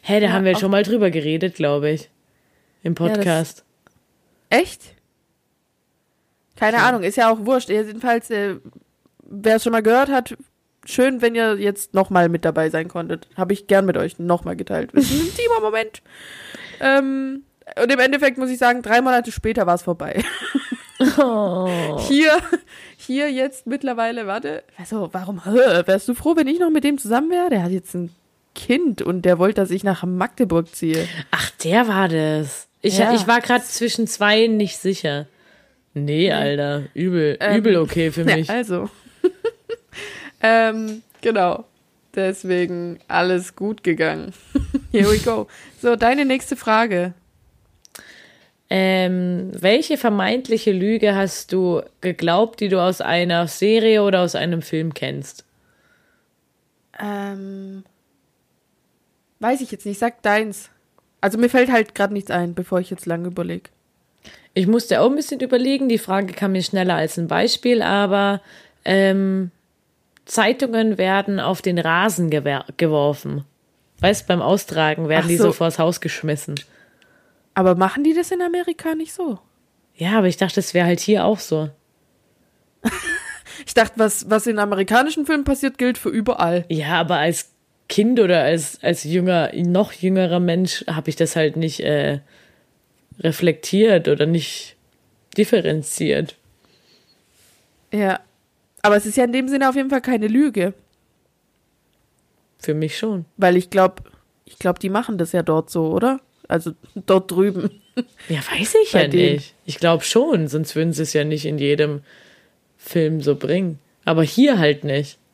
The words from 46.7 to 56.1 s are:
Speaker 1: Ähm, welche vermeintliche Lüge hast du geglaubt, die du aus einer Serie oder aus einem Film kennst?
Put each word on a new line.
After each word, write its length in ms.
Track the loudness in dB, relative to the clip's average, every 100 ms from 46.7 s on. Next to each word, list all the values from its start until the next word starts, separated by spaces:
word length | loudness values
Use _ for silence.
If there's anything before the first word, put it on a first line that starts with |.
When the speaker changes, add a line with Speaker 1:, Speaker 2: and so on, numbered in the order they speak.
| 2 2 0 -2 -6 _ _ _ _ _ _ _ -20 -20 -20 -20 _ _ _ _
Speaker 1:
Ähm, 800 | 0 2 2 0 0 -2 -4 -6
welche 460 | -2 2 2 2 0
vermeintliche 760 | 0 2 0 -2 0 0 2
Lüge 420 | 0 0 2 2
hast 380 | 2 -2 -4 -4
du 300 | 0 0 0 -4 _
geglaubt, 600 | -6 -2 0 2 0 -2
die 80 | -2
du 100 | 2
aus 200 | 0 -2
einer 460 | -2 0 2 0 0
Serie 540 | 0 2 4 4 4
oder 200 | 4 2
aus 120 | 0
einem 280 | -2 -2 -4
Film 320 | -4 -4 -4
kennst? 500 | -6 -8 -8 -12 -18 _ _ _ _ _ _ _